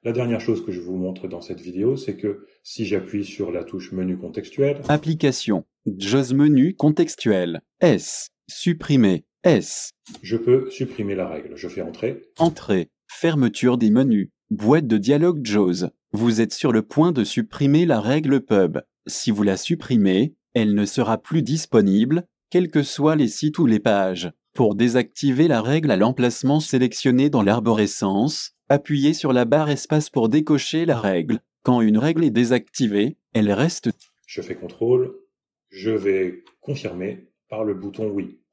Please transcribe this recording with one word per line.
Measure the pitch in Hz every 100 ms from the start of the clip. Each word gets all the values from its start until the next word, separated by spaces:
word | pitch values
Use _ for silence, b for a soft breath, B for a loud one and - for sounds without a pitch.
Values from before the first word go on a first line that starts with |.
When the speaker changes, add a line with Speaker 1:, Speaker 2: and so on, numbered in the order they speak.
Speaker 1:
La | 120
dernière | 117 120 113
chose | - 101
que | 95
je | 90
vous | 87 92
montre | 92 92 92
dans | 87
cette | - 87
vidéo, | 90 90 110 135
c'est | - 98
que | 104 - b b
si | - -
j'appuie | 104 98 92 104
sur | 98 - 90
la | 87
touche | 82 92 -
menu | 92 92 90
contextuel. | 85 90 - - 139 143 -
Speaker 2:
Application, | 147 156 160 143 127 - 95 - _ -
jaws | 95 98 127 127
menu | 135 147 143 147
contextuel, | 190 147 151 165 - 113 98 87 82 _ _
S, | 147 104 - - - _ _
supprimer, | - - 165 - 143 104 85 - _
S. | 180 127 - - - _ - -
Speaker 1:
Je | 92 113
peux | 123 127 127
supprimer | - - - 98
la | 98 85
règle. | 78 - -
Je | 90
fais | -
entrée. | 82 80 117 139 _ -
Speaker 2:
Entrée, | 165 160 - 95 82 _ _
fermeture | - 170 156 120 - 123 127
des | 113
menus, | 110 139 107 98 _ _
boîte | 101 107 151 143
de | 110
dialogue | 101 147 170 160
jaws. | 117 104 92 87 87 _ _
Vous | 104 117 110
êtes | 110
sur | - 143
le | 110
point | 107 - 170
de | 143
supprimer | 104 - 110 - 139 151 170
la | 117
règle | 107 147 156 139
pub. | - 104 90 76 - _ -
Si | - -
vous | 104
la | 101 95
supprimez, | - 165 - 123 98 92 131 _ _
elle | 120 107
ne | 104
sera | 104 - 107 110
plus | - 160
disponible, | 120 156 - 117 101 98 120 165 175 _ _
quels | 180 175
que | 156
soient | 143 - 147 156
les | 123
sites | - 151 151
ou | 127
les | 107
pages. | 110 101 95 92 87 - _
Pour | - 117 101
désactiver | 120 120 113 - 143 127 165
la | 123
règle | 110 151 156
à | 95
l'emplacement | 110 123 123 117 127 151
sélectionné | 151 131 127 - 135 127 143
dans | 143
l'arborescence, | 101 113 113 110 104 - 101 98 131 - - _ _
appuyez | 139 143 147 143
sur | 151 151
la | 123 117
barre | 143 151
espace | 139 - 151 147
pour | 143 113
décocher | 139 151 147 - 156 170
la | 120
règle. | 107 90 82 113 _ _
Quand | - 123
une | 110 107
règle | 143 160
est | 160
désactivée, | 113 120 123 - - 120 101 110 - _
elle | 113 104
reste. | 101 156 - 120 - _ _ _
Speaker 1:
Je | -
fais | 87
contrôle, | 90 90 - 117 127 127 - _ _ _ _ _
je | 95 104
vais | 110 98 95 92 82 _ _
confirmer | - 139 101 90 95 95 _ _ _
par | 107
le | 107
bouton | 95 101 98 107
oui. | 101 90 - _